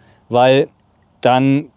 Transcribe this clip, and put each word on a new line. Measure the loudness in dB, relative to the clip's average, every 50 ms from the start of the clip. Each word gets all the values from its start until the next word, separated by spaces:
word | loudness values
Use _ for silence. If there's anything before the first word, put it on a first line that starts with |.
| _ _ _ _ _ _
weil | -2 0 2 2 2 0 -2 -4 _ _ _ _ _ _ _ _ _ _ -2
dann | -2 0 0 0 0 -2 -2 -6 -10 _